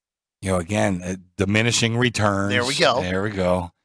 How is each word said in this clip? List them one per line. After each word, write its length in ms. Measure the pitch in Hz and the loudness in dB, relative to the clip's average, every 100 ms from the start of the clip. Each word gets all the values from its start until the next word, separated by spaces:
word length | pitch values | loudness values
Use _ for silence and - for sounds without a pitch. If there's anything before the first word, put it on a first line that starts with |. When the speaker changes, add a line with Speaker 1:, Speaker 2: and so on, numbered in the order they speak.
| _ _ _ _ | _ _ _ _
Speaker 1:
you 80 | 95 | -2
know, 80 | 92 | -2
again, 420 | 85 107 107 90 | 0 -2 0 -2
uh, 120 | 90 92 - - | -6 -10 -12 -4
diminishing 580 | 95 107 117 113 113 113 | 0 2 2 2 0 0
returns. 560 | 123 110 107 98 101 | 0 2 0 2 0
Speaker 2:
There 140 | 123 123 | 0 0
we 80 | 143 | 2
go. 260 | 151 120 | 2 2
Speaker 1:
There 220 | 156 92 | 0 -2
we 80 | 104 | -4
go. 420 | 98 90 90 87 _ | 0 0 0 -2 _